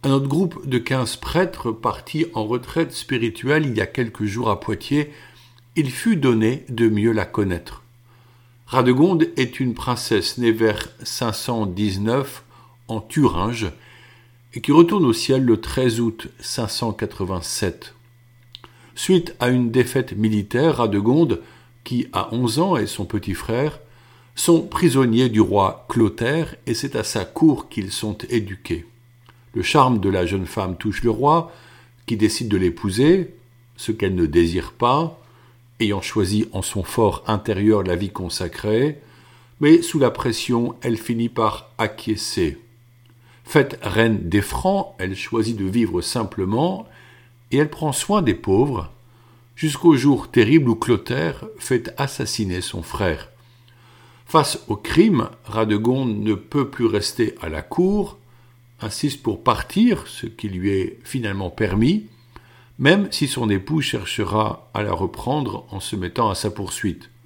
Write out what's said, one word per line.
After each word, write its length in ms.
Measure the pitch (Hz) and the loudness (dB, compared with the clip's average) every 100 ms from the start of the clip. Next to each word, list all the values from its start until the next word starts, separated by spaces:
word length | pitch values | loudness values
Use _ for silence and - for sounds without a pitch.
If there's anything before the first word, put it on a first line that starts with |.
À 40 | 143 | 2
notre 180 | 139 139 | 2 2
groupe 400 | 156 185 - 139 | 0 0 -4 -2
de 100 | 123 | -2
quinze 380 | - 131 117 | 0 -2 -2
prêtres 560 | - - 170 185 - 120 | -6 -2 0 0 -2 -6
partis 560 | 113 117 - - 151 165 | -4 -4 -6 -8 -4 -2
en 100 | 117 | -4
retraite 460 | 107 123 120 165 151 | -4 -4 -2 -4 -2
spirituelle 720 | - - 131 117 110 127 156 | -6 -4 -2 -2 -2 0 0
il 100 | 143 | 0
y 60 | 107 | -2
a 60 | 95 | -2
quelques 380 | - 117 - | -4 -6 -4
jours 260 | 107 107 113 | -4 -2 -2
à 80 | 98 | -2
Poitiers, 520 | - 104 - 143 147 - - - - _ _ | -2 -6 -2 -2 -2 -10 -20 -20 -20 _ _
il 140 | - 139 | -2 -2
fut 260 | - 233 | -2 0
donné 480 | 185 135 113 110 139 - | 2 4 4 2 0 -6
de 180 | 117 113 | 0 2
mieux 240 | 107 113 | 4 2
la 140 | 107 | 0
connaître. 560 | 90 - 101 87 - - _ _ _ _ _ _ _ _ - | -2 -2 -2 -2 -8 -20 _ _ _ _ _ _ _ _ -2
Radegonde 600 | 127 123 127 170 170 170 | 2 4 6 4 4 0
est 240 | - 127 - | 0 -4 -2
une 140 | 127 | -4
princesse 640 | 110 - 120 - 107 - - | -2 -4 -4 0 0 0 0
née 140 | 120 | 0
vers 380 | 110 110 101 - - | 2 2 0 -8 -12
cinq 300 | 123 - 117 | -12 -4 -4
cent 340 | 104 - 117 | -4 -4 -2
dix-neuf 760 | 101 90 104 95 104 131 139 - _ - - _ - | -2 -2 -2 0 0 0 -2 -12 _ -20 -20 _ -10
en 140 | 113 | -10
Thuringe 720 | - 156 127 85 104 113 98 - - - - - _ _ _ | -4 2 4 4 -2 -2 -6 -8 -20 -20 -20 -20 _ _ _
et 80 | 120 | -6
qui 100 | - | 4
retourne 340 | 151 170 208 | 6 6 6
au 80 | 139 | 2
ciel 300 | 113 - 131 | 2 0 2
le 160 | 127 107 | 4 2
treize 400 | - - 127 113 | 0 0 0 0
août 280 | 117 110 - - | -2 -4 -18 -14
cinq 280 | - - 107 | -10 -6 -4
cent 260 | - 117 | -4 -4
quatre-vingt-sept. 1000 | 101 107 - 95 92 - - 92 - - - _ _ _ _ _ - - - - | -4 -8 -4 -4 -4 -6 -4 -4 -4 -20 -20 _ _ _ _ _ -20 -20 -20 -20
Suite 420 | - - 185 175 - | -8 2 2 2 -2
à 100 | 123 | 0
une 220 | 127 120 | 2 2
défaite 440 | 127 123 135 127 | 2 2 0 -2
militaire, 640 | 104 107 104 101 123 160 131 | -2 0 0 0 2 2 2
Radegonde, 640 | 113 101 107 143 156 98 - - _ _ | 0 2 2 4 2 0 -6 -20 _ _
qui 260 | - 123 - | -6 -4 -2
a 180 | 95 - | -4 -4
onze 280 | 113 123 120 | -2 0 2
ans, 180 | 190 151 | 2 2
et 80 | |
son 200 | 92 - | -2 -6
petit 280 | 95 107 98 | -4 -4 -4
frère, 460 | 87 - 117 147 - - - _ - _ | -6 -4 -2 -2 -6 -20 -20 _ -20 _
sont 260 | - - 165 | -2 4 4
prisonniers 680 | 165 - 175 131 123 113 127 | 4 2 4 4 4 4 4
du 120 | 107 | 4
roi 460 | 95 101 95 - - | 4 4 2 -2 -4
Clotaire 680 | 113 107 - 117 156 - - - | 2 2 2 0 0 -4 -8 -6
et 80 | |
c'est 200 | 113 135 | -6 -4
à 80 | 117 | -4
sa 220 | - 110 | -4 -6
cour 440 | 92 - 160 123 - | -6 4 4 4 -4
qu'ils 220 | - 95 | -8 -6
sont 280 | - 107 104 - | -6 -6 -8 -4
éduqués. 560 | 120 98 95 - - - _ _ _ - _ _ | -4 -4 -12 -8 -8 -8 _ _ _ -20 _ _
Le 100 | 107 | -6
charme 380 | - 147 131 117 | 0 4 4 4
de 80 | 98 | 2
la 160 | 95 | 0
jeune 220 | 90 98 87 | 0 -2 -4
femme 280 | - 95 | -4 -6
touche 260 | 90 107 95 | -4 -4 -2
le 100 | 117 | -2
roi, 380 | 107 143 165 165 - - - - _ - | 2 2 2 0 -16 -20 -20 -20 _ -6
qui 100 | 110 | 0
décide 320 | 104 - 117 | 0 0 -2
de 80 | 101 | 2
l'épouser, 800 | 90 - - 92 147 190 170 - _ _ _ - | 0 0 -4 2 4 4 0 -12 _ _ _ -12
ce 160 | - | -8
qu'elle 200 | 110 98 | -2 -2
ne 120 | 92 | 0
désire 480 | 82 87 85 87 - | 2 4 4 0 -6
pas, 440 | - 120 139 165 - - - - _ _ _ | -2 2 2 0 -8 -20 -20 -20 _ _ _
ayant 220 | 110 101 | -2 -2
choisi 480 | - 110 92 107 113 | -2 0 2 0 0
en 100 | 101 | -4
son 220 | - 101 | -6 -6
fort 400 | - - 107 - | -4 2 2 0
intérieur 560 | - 107 113 95 104 104 | -4 -2 -2 0 2 2
la 140 | 92 | 2
vie 140 | 87 98 | -2 -4
consacrée, 880 | - 87 - 87 - 107 110 147 151 - - - - - - | -6 -8 -6 -8 -6 -2 0 0 -4 -16 -20 -20 -20 -20 0
mais 200 | 151 170 | 6 6
sous 160 | 165 156 | 6 2
la 140 | 127 | 2
pression, 640 | - 120 107 - 120 120 - | 2 -4 -4 0 0 0 -4
elle 160 | 123 110 | -4 -4
finit 320 | - 117 113 | -2 -2 -2
par 400 | - 110 - - - | 0 -2 -2 -14 -4
acquiescer. 800 | 107 - - 104 - - 80 71 - _ _ _ _ _ _ - | -4 -4 -4 -4 -4 -2 -2 -4 -18 _ _ _ _ _ _ -20
Faite 340 | - 151 139 - | 2 2 2 -2
reine 460 | 104 98 117 101 85 | -2 2 4 2 2
des 140 | 101 | 0
Francs, 460 | 98 - 185 196 - - | 0 -2 0 0 -4 -6
elle 180 | 92 | -6
choisit 400 | 95 - 113 113 | -6 -4 -2 -2
de 80 | 110 | -2
vivre 380 | 95 113 107 87 | -2 0 0 -2
simplement 840 | - 123 101 - 92 113 170 190 - - - - _ _ _ | -2 -4 -4 -4 -2 0 0 -2 -12 -20 -20 -20 _ _ _
et 40 | |
elle 140 | 127 151 | 0 0
prend 240 | - 156 | -2 -4
soin 280 | 131 - 208 | -4 0 0
des 140 | 135 | 2
pauvres, 560 | 92 - 95 147 110 - - _ _ _ _ _ | -2 2 2 2 -2 -8 -16 _ _ _ _ _
jusqu'au 400 | - 156 143 170 | -6 -6 2 4
jour 340 | 139 139 135 - | 6 4 2 2
terrible 360 | 127 110 156 127 | 2 6 6 4
où 80 | |
Clotaire 720 | 113 117 104 - 123 165 - - - | 0 2 0 0 -2 -2 -4 -14 -14
fait 340 | - 123 117 | -2 -2 -2
assassiner 640 | - 139 - 113 - 98 90 | -6 -6 -4 -6 -4 -2 -2
son 240 | - 95 | -6 -10
frère. 460 | 85 - 95 76 - _ _ _ _ _ - - - - | -10 -2 -2 -2 -8 _ _ _ _ _ -20 -20 -20 -20
Face 400 | - 160 139 - - | 2 2 2 -6 -6
au 80 | |
crime, 540 | 107 - 147 214 147 - - | -8 0 4 4 4 -2 -10
Radegonde 720 | - 110 110 104 113 131 127 104 | -6 -2 0 2 2 0 -2 -2
ne 140 | 104 | -2
peut 360 | 101 - 143 139 | -2 -2 -4 -2
plus 180 | - 117 | 0 0
rester 480 | 104 - - 107 - | 2 -2 -2 -4 -4
à 60 | 82 | -10
la 140 | 76 | -10
cour, 560 | - - 180 208 - - _ - - _ _ _ | -4 0 2 2 -2 -10 _ -20 -20 _ _ _
insiste 420 | 104 - 147 - | -10 -4 -6 -4
pour 180 | 113 98 | -6 -2
partir, 640 | - 120 - 196 240 190 | -2 -2 -2 2 4 2
ce 200 | - - | -6 -12
qui 240 | - - 104 | -14 -10 -8
lui 200 | 92 98 | -4 -2
est 280 | 98 92 - | 0 -2 -8
finalement 440 | - 135 110 98 92 | -8 -6 -4 -4 -6
permis, 580 | - 104 95 123 208 - _ _ - _ - _ - | -2 0 2 2 2 -4 _ _ -20 _ -20 _ 0
même 300 | 135 196 196 | 4 4 2
si 160 | - 135 | -2 -2
son 200 | - 113 | -2 0
époux 300 | 98 95 80 | 0 0 -2
cherchera 880 | - 117 101 - 95 107 107 - - | -2 -4 -6 -4 -2 0 0 -4 -10
à 100 | - | -6
la 80 | 104 | -4
reprendre 760 | 92 95 - 120 147 123 - - | -2 -4 -4 -4 -2 -2 -6 -12
en 80 | 98 | -12
se 160 | - | -8
mettant 340 | 104 87 - 113 | -6 -4 0 0
à 60 | |
sa 160 | 92 107 | 0 -4
poursuite. 580 | - 95 - 101 82 - _ | -6 -10 -4 -4 -4 -14 _